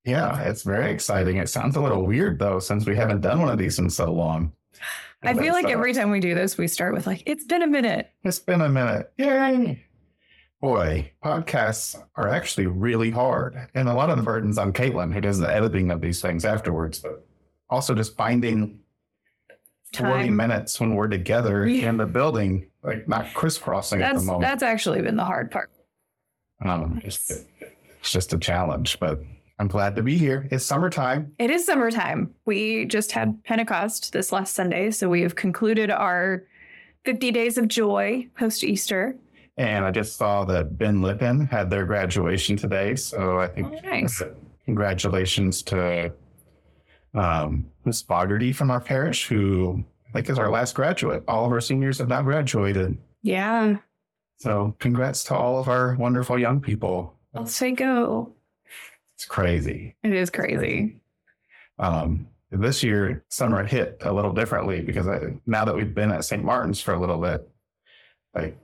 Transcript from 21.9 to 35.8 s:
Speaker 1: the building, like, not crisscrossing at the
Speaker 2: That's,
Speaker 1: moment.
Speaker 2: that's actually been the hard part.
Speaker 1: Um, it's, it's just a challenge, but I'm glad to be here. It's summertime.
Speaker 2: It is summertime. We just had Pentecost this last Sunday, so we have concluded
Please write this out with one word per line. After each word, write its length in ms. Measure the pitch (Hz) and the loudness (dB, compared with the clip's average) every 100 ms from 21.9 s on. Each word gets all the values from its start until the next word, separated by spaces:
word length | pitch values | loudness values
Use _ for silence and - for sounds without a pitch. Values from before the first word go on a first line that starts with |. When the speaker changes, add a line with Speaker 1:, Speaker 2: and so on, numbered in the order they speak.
| 113 | 0
Speaker 1:
the 80 | 107 | 0
building, 600 | 117 151 120 98 95 - _ | 2 2 2 2 0 -2 _
like, 260 | - - - | -6 -6 -2
not 260 | 107 - | -2 -2
crisscrossing 680 | - 160 - - 98 - 98 | -2 0 0 -2 -4 -2 0
at 80 | 262 | 0
the 40 | 269 | 0
Speaker 2:
That's, 100 | 95 | 0
Speaker 1:
moment. 160 | 90 | 0
Speaker 2:
that's 200 | 254 269 | 0 0
actually 380 | 254 220 185 165 | 0 0 0 0
been 160 | - 214 | 0 0
the 80 | - | 0
hard 260 | - - | -2 -4
part. 180 | - - _ _ _ _ _ _ _ _ _ | -6 -8 _ _ _ _ _ _ _ _ _
Speaker 1:
Um, 380 | 95 87 78 82 | -2 0 -2 -4
it's, 260 | 98 - - - - _ - - _ - | -6 -8 -6 -8 -12 _ -20 -20 _ -12
it's 120 | - | -4
just 200 | 92 - | -2 -2
a 40 | 82 | -2
challenge, 640 | - 87 87 71 - - | 0 0 0 -2 -4 -2
but 200 | 80 73 73 - _ - | -2 -2 -8 -18 _ -4
I'm 100 | 101 | -2
glad 280 | 104 101 107 | 0 0 0
to 80 | |
be 140 | 117 170 | 0 2
here. 300 | 147 135 139 | 2 0 -2
It's 120 | 131 - | -4 -2
summertime. 680 | 143 180 160 127 139 147 - | 0 0 0 0 0 -4 -2
Speaker 2:
It 100 | 240 | 0
is 140 | 339 339 | 0 2
summertime. 680 | 285 233 226 175 156 170 - - | 2 2 0 -2 -2 -4 -4 -2
We 400 | 202 214 226 226 | -2 0 -2 0
just 260 | 214 214 | -2 -2
had 320 | 233 220 220 | -2 -2 -2
Pentecost 720 | - 226 226 180 208 - - | -2 -2 0 -2 -2 -4 -4
this 180 | - 196 | -4 -2
last 220 | 196 190 | -2 -2
Sunday, 380 | - 180 175 208 | -2 0 0 0
so 180 | 220 185 | 0 2
we 120 | 175 | 2
have 140 | 175 - | 2 0
concluded 540 | 190 170 220 220 | -2 2 2 2